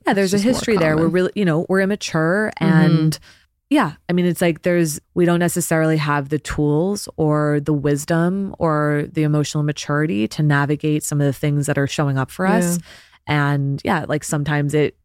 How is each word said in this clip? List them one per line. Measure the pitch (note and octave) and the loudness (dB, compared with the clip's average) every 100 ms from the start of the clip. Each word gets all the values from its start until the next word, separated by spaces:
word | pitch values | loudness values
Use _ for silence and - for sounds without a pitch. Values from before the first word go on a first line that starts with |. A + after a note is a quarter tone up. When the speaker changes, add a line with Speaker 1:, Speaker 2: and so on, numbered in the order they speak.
| - | -2
Speaker 1:
Yeah, | |
there's | G3+ F#3+ | 0 2
a | G3+ | 2
Speaker 2:
it's | |
just | A3 | 0
more | |
Speaker 1:
history | B3 - G3+ | 0 0 2
there. | D#3+ D#3 | 2 2
We're | |
Speaker 2:
common. | E3 | 2
Speaker 1:
really, | F3 F#3 | 2 0
you | G3+ | 0
know, | F#3 D#3 - | 0 0 0
we're | F#3+ | 0
immature | F#3+ G#3 - E3 D#3+ G3 G#3+ - | 0 -2 -4 -2 0 0 -2 0
Speaker 2:
Mm-hmm. | F#3 | 2
Speaker 1:
and | E3 E3 D#3+ D#3 - - - _ _ - | 4 6 4 2 -2 -8 -20 _ _ -2
yeah, | C#4+ F3 D#3+ - | 0 0 -4 -4
I | |
mean, | F3 F3 | 0 0
it's | E3 | 0
like | F3+ D#3+ | 0 0
there's, | F3+ F3 D#3+ D3+ - | 0 0 0 -4 -6
we | - | 0
don't | E3+ E3+ | 2 2
necessarily | E3+ F3 - D#3+ D#3+ D#3 | 0 -2 -2 0 2 0
have | D3 C#3+ C#3 | 0 -2 -2
the | D3+ | -4
tools | - - D3 D3+ F#3 G3+ - - | -4 -2 0 2 0 -4 -8 -2
or | D#3 D3+ D3 D3 | 0 2 0 0
the | D3 | 0
wisdom | D3 D3 C#3+ D3 E3 E3+ G3 G3 - | -2 0 -2 0 0 0 -2 -6 -4
or | E3 D3+ D3 D3 D3 | -2 0 0 0 -2
the | - | -2
emotional | D3+ D3+ C#3+ D3+ | 0 0 0 -2
maturity | D3+ D3 - D3 D#3 G3+ G#3+ | -2 -4 -4 -2 0 0 -2
to | - | 0
navigate | D3+ C#3+ C#3+ D3+ D#3 D3+ | 0 2 0 -2 -2 -2
some | - D3 | -2 0
of | C#3+ | 0
the | |
things | B2+ D3+ D3 C#3+ | 0 -2 0 0
that | C#3+ | 0
are | C#3 | -2
showing | - C#3+ C3+ | -2 -2 -2
up | B2+ | -4
for | - F#3+ | -2 0
us. | F#3+ F3 F3 | 2 2 -2
Speaker 2:
Yeah. | - - - _ - D3 C#3+ | -6 -18 -20 _ -4 0 0
Speaker 1:
And | C#3+ C#3 C#3 | 0 -2 -4
yeah, | - F3 - | -2 -2 -2
like, | D3+ | -6
sometimes | - D#3 D3 D3 D3 | -4 -4 -2 0 0
it | D3+ C#3+ - | 2 0 -2